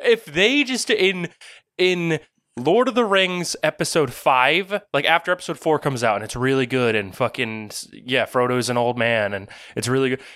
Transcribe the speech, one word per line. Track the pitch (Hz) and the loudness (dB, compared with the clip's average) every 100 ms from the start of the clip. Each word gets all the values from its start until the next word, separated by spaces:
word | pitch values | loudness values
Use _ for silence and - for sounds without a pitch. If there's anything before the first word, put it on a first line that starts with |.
if | - 226 | 2 0
they | 226 147 202 277 | 0 0 2 2
just | 262 254 - | 0 -2 -2
in, | 247 185 185 170 _ - - _ - | 2 2 0 -6 _ -20 -20 _ 0
in | 180 180 170 156 - _ _ - | 0 2 0 -2 -6 _ _ -6
Lord | 127 202 247 | 0 2 2
of | |
the | 233 | 2
Rings | 226 196 185 180 170 - | 2 2 2 -2 -6 -4
episode | 151 - 165 175 139 | -4 -2 -2 0 0
five, | - - 131 127 165 185 202 - | 0 2 4 4 2 0 -6 -4
like, | 139 | -2
after | 147 165 - | 2 2 2
episode | 180 - 160 | -4 -4 -4
four | - 151 | 0 0
comes | 147 131 | 0 0
out | 117 101 | 0 0
and | |
it's | 107 120 | -2 -4
really | 127 135 123 | 0 2 0
good | 127 120 | 0 2
and | 110 98 | 0 -2
fucking, | 87 120 - 117 110 107 | -4 -4 -4 -6 -6 -10
s-, | - - | -12 -16
yeah, | - 113 127 107 | -16 -4 -2 0
Frodo's | 131 123 123 117 | 0 0 0 0
an | 120 | 0
old | 120 120 | 0 0
man | 117 117 104 | 0 0 -2
and | 101 98 - - | -4 -10 -18 -14
it's | - 113 | -8 -2
really | 131 131 | 0 0
good. | 127 - | -2 -8